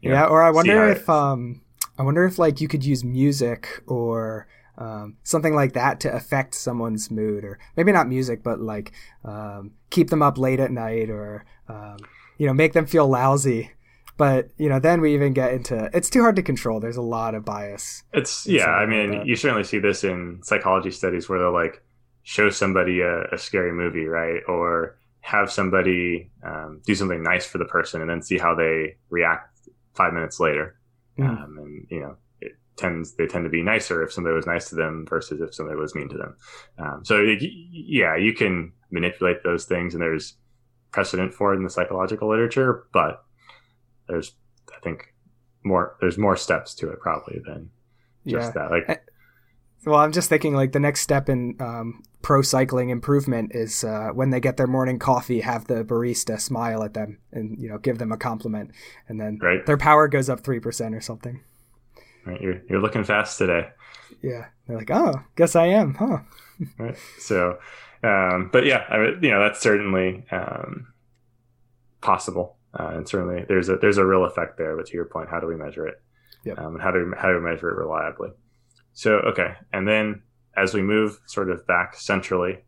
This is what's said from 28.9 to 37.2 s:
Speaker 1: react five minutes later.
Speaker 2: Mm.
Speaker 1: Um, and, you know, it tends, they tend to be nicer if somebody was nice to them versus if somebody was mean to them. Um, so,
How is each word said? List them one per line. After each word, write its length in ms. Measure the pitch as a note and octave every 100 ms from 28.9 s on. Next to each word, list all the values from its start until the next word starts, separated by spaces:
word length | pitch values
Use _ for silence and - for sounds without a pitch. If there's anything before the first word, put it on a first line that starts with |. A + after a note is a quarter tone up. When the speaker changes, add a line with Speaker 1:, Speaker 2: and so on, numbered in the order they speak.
| - _
Speaker 1:
react 580 | F2 E2 E2 - _ - _ _
five 180 | - F2+
minutes 260 | E2 D#2+ -
later. 380 | E2 D2 D#2 _ _ _ _ -
Speaker 2:
Mm. 100 | C3+
Speaker 1:
Um, 300 | A2+ D2 D2+
and, 280 | D2 D2 -
you 100 | E2+
know, 160 | C#2+ C#2 _ _
it 120 | - _ _ -
tends, 380 | F#2 E2 E2 -
they 100 | D#2+
tend 180 | F2 E2
to 40 |
be 120 | E2+
nicer 360 | F2 A2 - E2+
if 80 | D#2+
somebody 240 | - E2+ D#2+
was 100 | D#2+
nice 220 | E2+ -
to 80 | D#2+
them 300 | D#2+ D#2+ D#2+
versus 320 | E2 - D2+
if 120 | D#2+
somebody 240 | - D2+ D2+
was 160 | D2+ D2+
mean 120 | C#2+
to 60 | -
them. 180 | - - - - - -
Um, 260 | D#2 C#2+
so, 120 | F2 G#2+